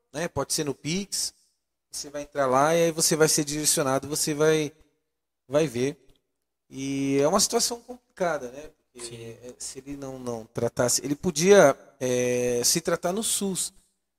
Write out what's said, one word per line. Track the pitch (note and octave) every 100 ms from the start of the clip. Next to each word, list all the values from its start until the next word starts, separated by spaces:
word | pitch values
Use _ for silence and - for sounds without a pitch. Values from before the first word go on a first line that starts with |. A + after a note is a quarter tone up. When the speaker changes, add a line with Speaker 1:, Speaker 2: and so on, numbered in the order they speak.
| _
Speaker 1:
né? | D3 E3+
Pode | - C3+
ser | -
no | D3
Pix, | B2+ D3 F3+ G3 - - - _ _ _ _ _
você | - D3
vai | D3
entrar | C#3+ C#3+ C3+
lá | B2+ D3
e | E3+
aí | E3+
você | D#3 D#3+ D#3
vai | D#3
ser | D#3+
direcionado, | D3 D3+ D3 - C#3 C3+ C#3
você | D3+ -
vai, | D3 D#3 D#3 D3 - _ _ _ _ _ _ -
vai | C#3 D#3+
ver. | A#2+ C3+ E3+ _ _ _ _ _ _ _
E | C3+ C3+ C#3 C#3 C#3
é | C#3+
uma | G3+
situação | - A#3 - A#3
complicada, | - B3 _ - F3 D3+ B2
né? | C3+ D3+ _ _
Porque, | B2 A#2
Speaker 2:
Sim. | A#2 A#2 A2+
Speaker 1:
é, | B2 A#2+
se | - C3+
ele | C3+ C#3+
não, | C3+ C3
não | B2 A#2 G#2+
tratasse, | - A#2 - B2 -
ele | C#3 D3
podia, | F#3 D#3+ F3+ G3+ D3 C3+ - -
é, | B2+ B2 B2 B2 B2 A#2+
se | A#2+ E3+
tratar | E3+ E3+ F3
no | G3
sus. | A3 - G3 F3+ - - _ _ _